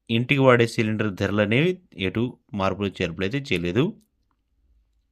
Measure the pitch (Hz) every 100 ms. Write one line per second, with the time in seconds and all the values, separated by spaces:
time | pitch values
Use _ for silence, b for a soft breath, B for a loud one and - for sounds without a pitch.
0 | - 113 123 139 131 120 117 - 110 107
1 | 107 90 101 104 104 120 175 180 _ -
2 | 95 104 120 - _ 104 95 95 101 -
3 | 90 82 95 139 139 90 87 101 175 -
4 | _ _ _ _ _ _ _ _ _ _
5 | _